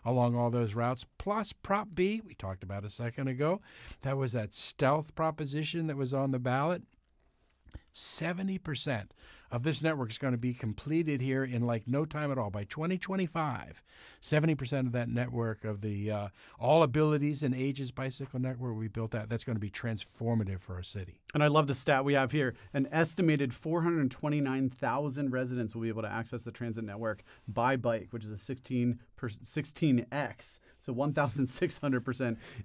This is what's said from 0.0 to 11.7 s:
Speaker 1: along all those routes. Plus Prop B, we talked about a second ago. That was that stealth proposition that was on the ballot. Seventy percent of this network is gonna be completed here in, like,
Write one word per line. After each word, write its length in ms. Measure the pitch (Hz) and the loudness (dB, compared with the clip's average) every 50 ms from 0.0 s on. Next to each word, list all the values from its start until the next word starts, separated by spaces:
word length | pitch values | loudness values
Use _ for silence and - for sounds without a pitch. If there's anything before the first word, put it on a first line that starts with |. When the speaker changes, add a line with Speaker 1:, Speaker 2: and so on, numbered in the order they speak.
| - | -2
Speaker 1:
along 320 | 117 123 127 123 120 120 | 2 4 4 4 4 4
all 140 | 120 120 120 | 4 2 2
those 260 | 117 120 120 107 101 | 2 2 2 0 0
routes. 280 | 117 117 120 127 123 - - _ _ | 0 0 0 0 -2 -6 -14 _ _
Plus 340 | - 196 208 220 214 - - | -4 -2 0 0 -2 -4 -8
Prop 360 | - _ - 196 202 214 214 175 | -10 _ 0 0 0 0 -4 0
B, 300 | 151 180 196 214 226 220 | 0 2 2 2 0 -4
we 100 | - - | -10 -12
talked 280 | - - 95 95 95 - | -8 -6 -6 -6 -6 -6
about 220 | 92 98 101 98 | -6 -6 -6 -6
a 40 | 104 | -6
second 380 | - - 120 117 117 - 139 | -6 -4 -4 -4 -4 -2 -2
ago. 340 | 135 127 123 147 156 180 208 - - - - - - - - - | -2 0 0 2 2 0 0 -4 -12 -20 -20 -18 -18 -18 -6 -4
That 140 | 139 139 | -2 0
was 140 | 135 135 127 | 0 0 0
that 240 | 110 120 107 104 - | 0 -2 -2 -2 -2
stealth 600 | - - - - - 143 131 143 156 156 - - | -2 -2 -4 0 4 4 6 6 4 2 -4 -4
proposition 720 | - 160 160 156 156 156 135 139 151 156 151 - 170 165 156 | 0 0 0 0 -2 -4 -4 -2 -2 -2 -2 -2 -2 -2 -2
that 80 | 143 | 0
was 180 | 139 139 123 135 | 0 -2 0 2
on 160 | 135 135 135 | 2 2 2
the 80 | 131 123 | 2 2
ballot. 440 | 123 127 123 131 143 165 180 - - - _ _ _ _ _ _ _ _ _ _ _ _ _ _ _ - - - - _ _ | 2 2 2 2 2 2 0 -2 -4 -12 _ _ _ _ _ _ _ _ _ _ _ _ _ _ _ -20 -20 -20 -20 _ _
Seventy 640 | - - - - - 160 165 180 175 190 196 190 185 | -2 0 0 0 0 0 -2 -2 -2 -2 -2 -2 -4
percent 540 | - - 147 127 - 156 131 110 95 - - _ - - - - - - | -4 -4 -4 -2 -2 -2 -2 -2 -4 -8 -14 _ -20 -20 -20 -20 -12 -6
of 120 | 120 120 120 | -4 -2 0
this 180 | 160 147 117 147 | 0 0 2 2
network 280 | 160 156 143 127 113 | 0 0 0 -2 -4
is 80 | 110 - | -4 -2
gonna 180 | 147 135 123 | 0 0 0
be 160 | 120 120 123 120 | 2 0 -2 -2
completed 720 | 123 - 107 104 - - 139 156 165 170 156 143 135 127 | -2 -2 -4 -4 -4 -4 0 0 2 2 2 0 0 0
here 200 | 135 131 131 135 | 0 2 0 0
in, 200 | 131 123 117 120 | 0 0 0 2
like, 240 | 120 | 2